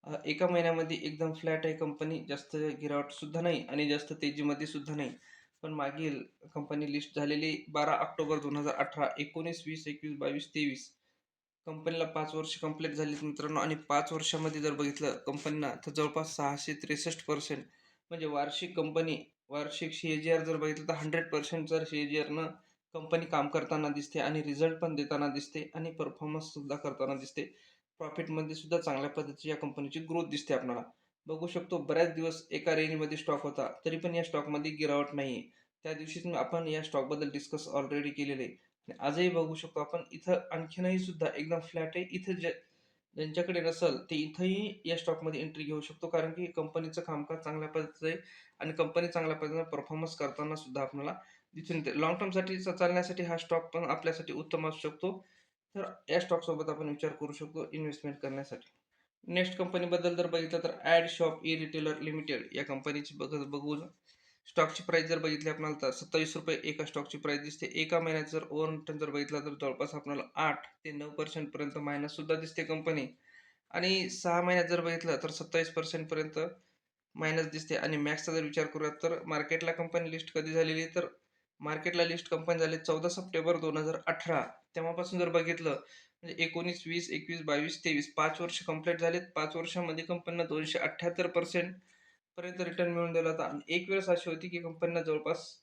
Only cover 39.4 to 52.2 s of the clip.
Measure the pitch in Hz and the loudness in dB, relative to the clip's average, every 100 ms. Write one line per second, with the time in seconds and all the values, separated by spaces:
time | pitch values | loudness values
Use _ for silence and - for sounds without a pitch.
39.4 | 160 160 160 156 147 170 - - - 180 | 2 -2 -4 -4 -2 -4 -6 -8 2 2
40.4 | - 160 160 180 180 185 185 160 156 - | 2 -6 -6 0 2 2 0 0 0 0
41.4 | 156 170 165 165 160 175 180 185 190 185 | 0 -2 -2 -4 -2 -2 -4 -6 -2 0
42.4 | 165 - _ _ _ _ _ - 156 156 | 0 -2 _ _ _ _ _ -6 -2 0
43.4 | 175 180 165 165 170 131 - 156 156 165 | 2 2 2 4 4 4 -2 -2 -2 0
44.4 | 185 190 208 - 165 165 170 160 160 151 | 2 2 -2 -4 -2 0 0 0 -2 -4
45.4 | 156 156 147 151 147 156 165 165 160 165 | -6 -6 -4 -4 -6 -8 0 2 0 -2
46.4 | 180 - 156 170 160 160 170 151 147 160 | -4 -2 -2 -2 -4 -6 -4 -6 -4 -6
47.4 | 160 156 151 156 151 - 160 165 - - | -4 -4 -2 -2 -4 -2 -2 -2 -8 -20
48.4 | - _ 156 156 156 170 175 170 160 151 | -20 _ -6 0 2 4 2 2 0 0
49.4 | 151 160 160 143 - 156 160 - 143 135 | 0 -2 -2 -4 -4 -4 -4 -2 -4 -2
50.4 | 151 156 135 131 135 143 147 185 - - | -4 -4 -4 -2 -2 -2 -6 -6 -12 -20
51.4 | _ 160 160 165 147 143 160 180 | _ -14 -2 -2 0 4 4 4